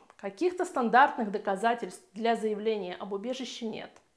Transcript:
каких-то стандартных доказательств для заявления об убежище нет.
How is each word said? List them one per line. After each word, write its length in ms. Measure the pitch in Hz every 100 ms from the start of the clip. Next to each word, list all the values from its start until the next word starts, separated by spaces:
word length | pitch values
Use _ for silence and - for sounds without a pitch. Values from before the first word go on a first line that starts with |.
| - -
каких-то 460 | 202 196 349 359
стандартных 680 | 349 277 233 240 285 285 208
доказательств 720 | 196 202 190 226 240 185 - _
для 240 | - 226 220
заявления 580 | 214 208 220 214 180
об 180 | 180 202
убежище 540 | 202 226 254 240 - 226
нет. 240 | 208 - - _